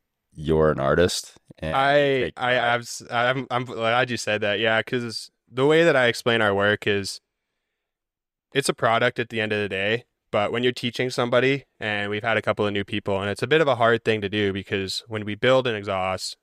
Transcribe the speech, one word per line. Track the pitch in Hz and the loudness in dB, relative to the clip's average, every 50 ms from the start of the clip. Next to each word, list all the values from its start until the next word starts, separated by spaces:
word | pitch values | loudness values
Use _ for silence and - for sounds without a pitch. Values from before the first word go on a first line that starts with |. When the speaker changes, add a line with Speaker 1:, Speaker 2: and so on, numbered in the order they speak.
| _ _ _ _ _ _ _ | _ _ _ _ _ _ _
Speaker 1:
you're | 78 76 76 78 78 78 78 | -8 -2 0 2 4 4 2
an | 71 67 | 2 2
artist? | 69 69 78 82 87 90 - - - - - _ _ - - - | 0 2 4 4 4 2 0 -4 -8 -12 -18 _ _ -20 -14 -10
And | - 80 78 | -6 -4 -2
Speaker 2:
I, | 135 135 139 143 147 143 | 0 2 2 2 2 2
Speaker 1:
you | 139 135 131 117 | 2 0 0 -2
take | 120 - - | -4 -4 -4
Speaker 2:
I, | 127 123 123 | -2 0 0
Speaker 1:
pride? | 123 117 120 120 | 0 2 0 0
Speaker 2:
I've | 120 | -2
s-, | 117 - - - 123 - | -4 -8 -14 -14 -10 -4
I'm, | 123 117 123 123 131 135 123 - | -2 0 0 0 0 -2 -4 -4
I'm | 120 123 127 | -4 -4 -4
glad | 120 - 110 113 113 117 123 127 123 | -6 -6 -2 0 2 2 2 0 0
you | 120 | -4
said | - - 110 107 104 | -4 -2 -2 -2 0
that. | 107 101 104 101 | 0 0 0 0
Yeah, | 113 110 110 110 | 2 2 2 0
'cause | 110 - 131 123 120 117 104 - - - _ _ _ _ | 0 -2 -4 -6 -4 -6 -10 -12 -14 -16 _ _ _ _
the | 117 127 135 | -2 0 2
way | 147 156 165 170 | 4 4 6 6
that | 170 143 | 4 4
I | 131 123 | 4 4
explain | 117 113 - - 123 117 113 | 2 0 0 0 0 2 4
our | 110 104 98 | 4 2 2
work | 98 101 104 104 - - | 4 4 2 2 2 0
is | 107 101 101 98 - - - _ _ _ _ _ _ _ _ _ _ _ _ _ _ _ _ _ _ _ _ _ _ _ _ _ _ | 0 0 0 -2 -6 -10 -12 _ _ _ _ _ _ _ _ _ _ _ _ _ _ _ _ _ _ _ _ _ _ _ _ _ _
it's | - 143 - - | -2 -2 0 0
a | 156 | 0
product | - 135 117 113 117 120 123 - - | 0 2 2 4 4 2 0 0 -2
at | 117 - | -6 -4
the | 117 110 | -4 -4
end | 107 107 | -2 -2
of | 107 104 | -2 -2
the | 104 95 | -2 -2
day, | 95 95 98 104 113 120 - _ _ _ _ _ | -4 -2 -2 -2 -2 -2 -4 _ _ _ _ _
but | - 107 101 95 | -2 0 0 0
when | 110 120 123 | 0 0 0
you're | 127 | 0
teaching | - - - 120 - - 127 127 | 0 -2 -4 -6 -4 -4 -4 -4
somebody, | - 139 123 120 127 123 127 131 139 139 - _ _ - | -2 -2 -2 0 2 2 2 2 0 -2 -4 _ _ -8
and | 113 107 104 104 101 101 | -6 -4 -4 -4 -4 -4
we've | 104 104 120 | -4 -4 -2
had | 117 110 | -2 -2
a | 107 | 0
couple | - 110 104 - 104 | 0 -2 -2 0 -2
of | 104 | -2
new | 104 101 98 | -2 -4 -4
people, | - 107 104 - 107 98 95 | -6 -6 -6 -4 -2 -2 -2
and | 98 101 | -2 -4
it's | 101 - | -4 -4
a | - | -2
bit | 123 151 160 | 0 2 2
of | 160 139 | 2 2
a | 123 | 2
hard | 113 117 113 117 113 - | 4 4 4 2 2 2
thing | 117 110 107 | 0 0 0
to | 101 95 | -2 -4
do | 104 107 104 98 | -2 0 0 0
because | 95 98 92 - 107 98 98 92 - - - | -2 -4 -6 -4 -4 -4 -4 -4 -6 -10 -10
when | - 110 107 104 | -10 -10 -8 -8
we | 104 104 | -8 -4
build | 104 - 123 131 131 123 | 0 2 4 4 4 2
an | 123 110 | 0 -4
exhaust, | 104 101 104 95 95 92 95 92 92 - - - - | -6 -4 -4 -4 -2 -2 -2 -4 -4 -6 -10 -12 -14